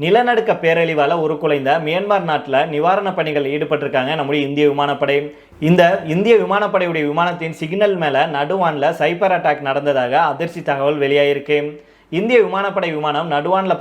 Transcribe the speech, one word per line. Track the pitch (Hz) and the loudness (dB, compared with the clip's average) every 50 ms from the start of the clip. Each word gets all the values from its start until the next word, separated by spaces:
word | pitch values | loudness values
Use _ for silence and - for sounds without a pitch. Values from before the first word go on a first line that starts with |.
| 147 | 0
நிலநடுக்க | 170 202 233 247 240 240 226 220 220 190 - 170 | 2 2 4 4 2 0 0 0 0 -2 0 0
பேரழிவால | 165 165 165 165 165 160 147 143 143 170 170 156 | 2 2 2 2 0 2 2 2 2 2 0 0
உருக்குலைந்த | 151 156 147 165 156 147 143 131 135 147 165 156 151 | -2 -2 -2 0 0 0 0 2 2 0 0 0 -2
மியான்மர் | 160 180 202 202 208 196 175 165 | -2 -2 0 0 0 0 0 0
நாட்டுல | 151 147 - 139 131 131 156 165 151 | -2 -2 -2 0 0 0 0 0 -2
நிவாரண | 147 156 170 190 208 202 190 180 180 | 0 0 2 2 0 0 -2 -2 -2
பணிகள் | 156 156 151 147 139 135 143 | -2 -2 -2 -2 -2 -2 -2
ஈடுபட்டிருக்காங்க | 151 151 143 151 143 143 139 143 131 127 135 156 156 | -4 -2 -2 -2 -2 -2 -2 -2 -2 -2 -2 -2 -4
நம்முடைய | 139 139 147 147 139 139 | -2 -2 -2 -2 -2 -2
இந்திய | 143 147 147 147 143 | 0 2 2 2 2
விமானப்படை. | 143 143 143 139 127 147 139 143 147 147 147 - - - _ - - 147 156 | 2 0 -2 -2 -2 0 0 0 0 -2 -4 -10 -16 -20 _ -10 -2 0 2
இந்த | 175 180 170 170 190 190 170 160 156 | 4 6 6 4 4 0 -2 -2 -2
இந்திய | 180 202 233 233 214 180 | 0 4 4 4 4 4
விமானப்படையுடைய | 180 190 202 208 196 202 185 185 175 165 160 151 147 | 2 0 0 0 0 0 0 0 0 -2 -2 -2 -2
விமானத்தின் | 147 165 170 175 175 170 165 160 160 - | 0 0 0 0 -2 -4 -6 -10 -8 -8
சிக்னல் | 165 156 175 196 208 208 196 175 165 | -8 -6 -2 0 2 2 2 0 0
மேல | 147 131 131 151 170 151 | 0 2 2 0 0 0
நடுவான்ல | 143 143 151 185 196 180 165 151 143 139 156 165 - | -2 -2 -2 0 0 0 0 0 0 0 -2 0 0
சைபர் | 151 160 170 170 208 190 185 170 | 0 -2 0 0 0 0 0 0
அட்டாக் | - 156 147 143 143 139 | 0 0 -2 -2 -2 -4
நடந்ததாக | 135 143 147 147 139 131 123 123 131 151 170 151 139 | -4 -2 0 0 0 0 0 0 2 2 2 0 0
அதிர்ச்சி | 131 165 - - 175 - 156 | -2 -6 -8 -8 -6 -4 -4
தகவல் | 143 139 139 143 151 147 139 | -2 0 0 0 0 0 0
வெளியாயிருக்கு. | 139 143 143 143 143 143 139 139 - 147 147 147 151 147 - - - _ _ _ _ 156 165 | 2 2 2 2 2 0 -2 -2 -2 -2 0 -2 -4 -8 -12 -18 -20 _ _ _ _ -4 -4
இந்திய | 202 233 254 233 202 | 0 2 4 4 4
விமானப்படை | 180 185 196 202 202 190 190 180 170 156 | 2 0 -2 -4 -4 -4 -4 -4 -4 -4
விமானம் | 151 151 151 147 147 165 165 147 | -4 -4 -2 -2 -2 -2 -2 -2
நடுவான்ல | 143 147 160 185 190 190 185 165 - | -2 0 0 0 0 0 0 0 0